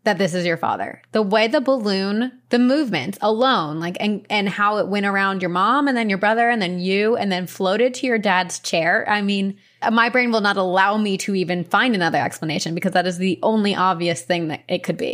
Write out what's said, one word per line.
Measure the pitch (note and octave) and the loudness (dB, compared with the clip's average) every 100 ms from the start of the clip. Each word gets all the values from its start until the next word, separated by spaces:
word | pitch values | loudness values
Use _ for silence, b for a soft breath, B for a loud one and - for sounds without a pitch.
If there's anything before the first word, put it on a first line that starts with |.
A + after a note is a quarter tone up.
that | A3 F#3 | -2 0
this | F#3 | 0
is | F3+ E3+ | 0 -2
your | E3 | -2
father. | - G2+ G2 - _ | -2 -2 -6 -10 _
The | A3 | -2
way | G3+ G#3+ A3 | 2 2 2
the | D4+ | 2
balloon, | B3+ C4 G#3 F#3+ G3 G#3+ B3+ - - | 2 0 0 -2 0 -2 -4 -6 -2
the | A#3+ | 2
movement | B3 C#4+ C4 D#3 D3+ - | 4 2 0 -2 -4 -2
alone, | G#3+ A3 C4 A3 D3+ D#3 | -2 2 2 2 -2 -4
like, | F3 F3+ | -6 -4
and, | G#3 G3+ - | -2 -4 -2
and | G3+ G3 | -2 -2
how | F#3+ G#3 G#3+ | 0 0 0
it | F3+ | 0
went | G3+ G3+ | 0 0
around | G3 G3 F#3+ | 0 0 0
your | F3+ | -2
mom | F3+ G3+ C#4 C#4+ | 0 2 2 2
and | A#3+ | 0
then | A3 | 0
your | F#3+ | 0
brother | G#3 A3+ A#3 | 2 2 2
and | A#3 | 2
then | F3+ F3+ | -2 -2
you | F#3 G3 G#3+ A#3+ | -2 0 2 0
and | G3 | 0
then | F3+ F3 | -2 -4
floated | - F#3 G#3+ B3+ | -2 0 2 0
to | B3+ C4 | 0 -2
your | A3+ | 0
dad's | G3+ F#3 F3+ - | 2 2 0 -6
chair. | - E3+ D#3+ G#3+ - | -2 0 2 0 0
I | G#3 | 0
mean, | G3+ G3+ G3 G3 b b - | 0 0 -2 -6 b b 0
my | A3+ A#3 | 2 2
brain | B3 A#3+ | 2 0
will | A3+ | 2
not | G3+ G3 | 2 0
allow | F#3 F#3 G3 G#3+ | 2 2 2 2
me | G#3 F#3+ | 0 -2
to | - F#3+ | -2 -2
even | F3 F3+ | -2 -2
find | E3+ G#3 B3+ G#3 | 0 0 2 2
another | E3 D3+ | 0 0
explanation | B2 - D#3 D#3+ D#3+ E3+ | -2 -4 -6 -4 -4 -4
because | F#3 | 0
that | F#3 F3+ | 0 0
is | F3 | -2
the | F#3+ E3+ | -2 0
only | A3 A3 G3+ F#3 | 0 0 0 2
obvious | F#3 E3+ E3+ E3+ | 0 0 -2 -4
thing | - F3 D#3+ | -2 -2 -2
that | D3 - | -6 -6
it | F3+ | -6
could | - E3 | -4 -4
be. | - | -4